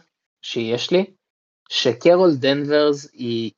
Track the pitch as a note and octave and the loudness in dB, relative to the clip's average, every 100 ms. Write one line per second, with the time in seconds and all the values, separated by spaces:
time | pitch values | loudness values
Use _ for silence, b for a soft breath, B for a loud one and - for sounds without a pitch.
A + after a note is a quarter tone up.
0 | - _ _ _ - A#2+ A2+ A#2+ - F3 | -12 _ _ _ -10 -6 -4 -4 0 0
1 | G3 _ _ _ _ _ _ - B2+ A#2+ | -2 _ _ _ _ _ _ -2 -2 2
2 | E3+ F3 F#3 C#3 C3 C#3+ C#3+ D3 D3 C#3+ | 4 4 4 2 0 -2 0 0 2 0
3 | C#3+ - B2 A#2 A2+ | -6 -12 -6 -6 -6